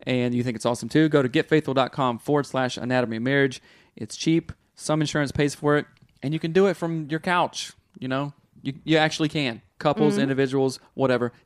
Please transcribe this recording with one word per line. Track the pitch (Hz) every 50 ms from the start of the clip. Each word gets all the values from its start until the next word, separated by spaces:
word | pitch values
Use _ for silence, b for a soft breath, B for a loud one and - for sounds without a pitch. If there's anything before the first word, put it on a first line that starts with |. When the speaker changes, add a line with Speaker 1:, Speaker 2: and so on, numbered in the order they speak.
| -
Speaker 1:
And | - 127 123 120 123 123
you | 120 120
think | 127 113
it's | 110 -
awesome | 120 120 - 117 113
too? | - 151 156 160
Go | 151 147
to | 131 120
get | 123 156 147 -
faithful | 160 156 151 - 131
dot | 135 127 -
com | - - 135 123 117 110
forward | - - 147 147 135
slash | - - 131 127 123 -
anatomy | - - 120 127 127 123 113 113
of | 113 117
marriage. | 131 139 139 139 139 131 - b b b b b b b
It's | - 110 - -
cheap. | - - 165 160 165 - - - - _ _ _
Some | - - - 156 156
insurance | 156 147 - 151 147 127
pays | - - 147 143 -
for | - - 147 147
it. | 147 143 - _ _ _ _ _ _ -
And | 135 156
you | 160
can | - 165 160
do | 185 196
it | 196 170
from | - 175 165 165 160 156 135
your | 156 156
couch, | - 185 175 180 156 - - - - - - _ _ _ _ -
you | 127
know? | 127 131 135 143 143 - _ _ _ _ - -
You, | 131 135 - -
you | 147 156
actually | 156 156 156 - - 160 147
can. | - 156 143 123 113 - - _ _
Couples, | _ - 151 143 - 151 151 -
Speaker 2:
Mm-hmm. | - 139
Speaker 1:
individuals, | 135 135 131 139 131 131 139 135 135 131 b b b b
whatever. | - 135 127 127 117 123 117 b b b